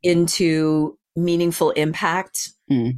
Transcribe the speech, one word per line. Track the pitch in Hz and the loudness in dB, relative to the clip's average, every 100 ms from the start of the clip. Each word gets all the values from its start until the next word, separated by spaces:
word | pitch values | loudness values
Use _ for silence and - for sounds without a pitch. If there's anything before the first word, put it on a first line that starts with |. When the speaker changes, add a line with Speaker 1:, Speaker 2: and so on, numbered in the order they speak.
Speaker 1:
into | 180 170 170 - 165 156 156 156 151 - _ - | 0 2 2 0 0 2 2 0 -2 -6 _ -4
meaningful | 175 170 170 165 156 | 0 0 0 0 0
impact, | - 151 156 190 175 190 - - - - | 0 -2 -2 -2 -4 -6 -10 -12 -14 -2
Speaker 2:
Mm. | 135 117 | 0 0